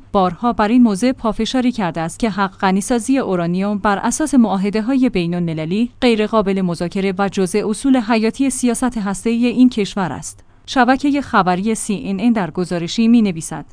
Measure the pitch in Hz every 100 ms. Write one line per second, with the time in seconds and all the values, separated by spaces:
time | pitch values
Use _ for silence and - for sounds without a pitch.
0 | - 202 180 170 240 233 208 247 240 190
1 | 247 262 226 202 220 262 247 247 180 165
2 | 165 - 226 185 196 - 196 190 - 240
3 | 220 269 - 180 170 180 202 208 208 196
4 | 233 - 311 277 220 190 202 196 214 277
5 | 254 190 170 175 170 156 156 196 240 -
6 | 247 220 214 226 196 196 185 165 175 196
7 | 196 185 196 196 185 208 202 214 277 262
8 | 208 233 220 - 277 - 247 226 254 233
9 | 196 190 226 233 247 226 254 233 190 -
10 | 175 135 - - - - - 277 240 262
11 | 294 277 254 220 180 180 208 220 - 190
12 | 175 196 233 226 170 170 175 175 165 -
13 | 226 240 208 160 - 151 139